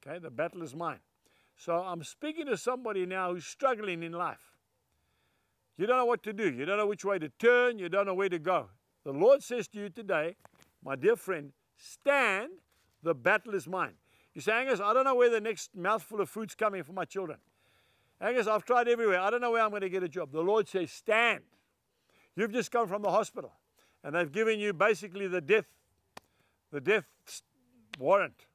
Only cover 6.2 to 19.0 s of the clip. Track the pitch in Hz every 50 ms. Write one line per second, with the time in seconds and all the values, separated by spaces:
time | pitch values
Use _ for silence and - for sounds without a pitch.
6.2 | _ 208 214 196 226 180 135 120 135 160 196 208 214 208 208 - - 196 202 185
7.2 | 156 151 - _ - 233 247 247 247 247 240 214 185 175 165 196 202 196 190 185
8.2 | 196 196 175 170 151 170 185 165 127 95 _ _ _ _ _ _ _ 147 135 139
9.2 | 170 226 277 285 - - 240 247 196 - _ 208 202 202 165 - 226 196 190 160
10.2 | 151 165 185 _ _ - _ _ - _ _ _ - 143 135 131 127 196 233 -
11.2 | - - 185 160 143 139 _ _ _ _ _ _ - - - - _ 285 277 285
12.2 | 262 226 196 190 220 302 370 359 _ _ _ _ _ _ _ _ - 156 165 135
13.2 | 117 175 202 214 - 233 208 196 135 135 185 185 170 127 90 _ _ _ _ _
14.2 | _ _ _ - 135 196 214 233 254 269 254 180 196 208 220 254 262 269 262 247
15.2 | 247 240 233 220 208 226 220 - - - _ 202 170 190 214 226 151 - 214 208
16.2 | 196 - - 208 226 190 - _ 214 214 202 190 160 131 175 190 175 - - 196
17.2 | 190 165 147 - _ _ _ _ _ _ _ _ _ _ _ _ _ _ _ _
18.2 | - 208 240 254 220 208 214 208 - - 240 240 240 240 240 233